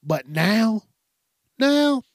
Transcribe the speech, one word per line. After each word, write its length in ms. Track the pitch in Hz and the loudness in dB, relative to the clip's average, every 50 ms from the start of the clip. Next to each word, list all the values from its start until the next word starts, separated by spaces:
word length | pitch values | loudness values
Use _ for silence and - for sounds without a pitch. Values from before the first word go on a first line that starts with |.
| _ | _
But 240 | 143 156 143 131 | -4 -6 -4 -6
now, 540 | 151 151 160 160 185 208 220 226 226 220 208 _ _ _ _ _ _ _ _ _ _ _ _ _ _ _ | -8 -4 -2 0 2 2 2 2 0 0 -4 _ _ _ _ _ _ _ _ _ _ _ _ _ _ _
now, 460 | _ 269 277 285 294 294 294 285 262 - _ | _ 0 0 2 2 2 0 0 -2 -6 _